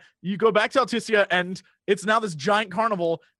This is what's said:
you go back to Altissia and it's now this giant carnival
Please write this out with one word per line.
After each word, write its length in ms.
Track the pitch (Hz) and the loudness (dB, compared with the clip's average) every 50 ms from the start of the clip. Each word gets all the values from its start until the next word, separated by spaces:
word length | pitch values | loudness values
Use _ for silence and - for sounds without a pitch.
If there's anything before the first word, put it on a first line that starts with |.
| _ _ _ _ | _ _ _ _
you 160 | - 185 202 | -8 -8 -2
go 140 | 170 220 226 190 | 0 2 2 4
back 180 | 208 220 - | 2 2 2
to 80 | - 269 | 2 0
Altissia 480 | 247 185 240 226 - - 220 208 190 - | 0 0 0 -4 -2 0 2 2 2 2
and 300 | 175 180 180 180 190 - - _ _ _ _ | 2 0 0 -2 -6 -12 -14 _ _ _ _
it's 180 | 185 202 - 180 | -2 -2 0 0
now 140 | 214 220 233 | 0 0 2
this 140 | 220 196 160 | 0 -2 -6
giant 360 | 143 135 202 202 208 226 185 | -4 -2 0 0 0 0 -2
carnival 500 | 175 220 220 226 208 175 170 165 165 160 _ _ _ | -4 -2 -2 -2 -2 -2 -2 -2 -2 -4 _ _ _